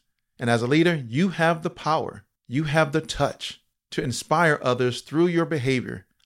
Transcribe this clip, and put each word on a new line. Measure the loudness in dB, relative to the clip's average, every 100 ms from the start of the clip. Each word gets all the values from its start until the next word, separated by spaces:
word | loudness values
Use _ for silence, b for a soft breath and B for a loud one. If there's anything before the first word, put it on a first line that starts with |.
| _ _ _ -4
And | 0
as | 2
a | 4
leader, | 4 4 0 -2
you | 0 0
have | 2 0 0
the | -4
power, | -4 -2 0 -2 -10 -18 _ -6
you | -4
have | 0 2 2
the | 0
touch | -4 -2 -2 -4 -12 -14 _ _ _
to | -6
inspire | -4 -6 0 2 4 2
others | 0 0 0 -2
through | -4 0 2
your | 2 0
behavior. | -2 0 -2 -4 -10 -14 _